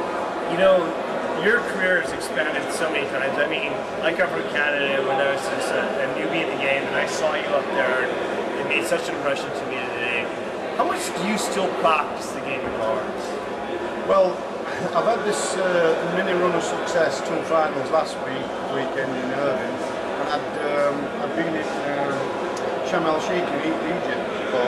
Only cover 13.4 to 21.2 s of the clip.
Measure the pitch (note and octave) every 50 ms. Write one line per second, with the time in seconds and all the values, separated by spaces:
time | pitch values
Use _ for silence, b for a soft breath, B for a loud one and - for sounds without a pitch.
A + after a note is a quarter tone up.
13.4 | - - - - - - - - - - - - - F3+ F#3+ G3 F#3+ F#3 F3 F3
14.4 | - - - - - - - - F3+ E3+ - E3+ D#3 G3+ A#3 A#3 G#3 G#3 G#3 -
15.4 | - - - F#3 F#3+ F#3 F3+ F3 E3+ D#3+ D#3+ - F3 F3 F3 F3+ F#3+ F#3+ F3+ F3
16.4 | F3+ F3 F3 E3 - - - - - - - F3 D#3+ D3+ C#3 - - - E3 D#3+
17.4 | C#3+ - D#3+ D#3+ D#3 D3 D3 C#3 C3+ B2+ D#3+ D#3+ D3 C3+ - - C#3 C3+ C3 A#2+
18.4 | A#2 - - - - - C3+ C3+ C3 A#2 - C3+ C3+ C3+ C3 C3 B2 B2+ C3 C3+
19.4 | C#3+ C#3 C3 C3 B2+ B2 B2+ B2+ - - - - - - - - C#3 D3 D3 C#3+
20.4 | - - - - D3 D3 D3 C#3+ C#3+ C#3+ C#3+ C#3+ C#3+ C#3 - -